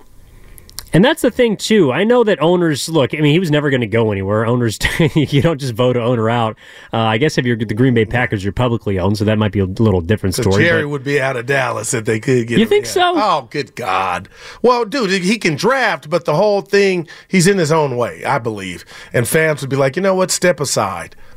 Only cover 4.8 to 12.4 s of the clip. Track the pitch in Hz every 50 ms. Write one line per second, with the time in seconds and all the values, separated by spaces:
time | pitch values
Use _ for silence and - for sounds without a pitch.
4.8 | - - - - 165 143 - 160 139 - 147 139 - 165 160 131 143 127 113 113
5.8 | 123 127 123 120 113 123 127 113 110 110 120 120 113 110 - - - - - -
6.8 | - - - 117 113 110 110 113 147 156 - 165 131 123 117 110 120 104 113 110
7.8 | 131 135 120 117 107 - 120 120 123 - 113 101 92 101 - - 123 123 117 110
8.8 | - 104 98 92 85 98 104 104 107 107 107 107 107 101 92 101 95 92 95 -
9.8 | 113 107 95 90 82 85 107 - - 95 90 - 117 98 95 104 160 170 170 160
10.8 | 151 147 147 139 123 143 143 139 131 135 131 120 117 127 139 135 127 120 113 110
11.8 | 107 - - 113 107 120 110 110 - 139 127 123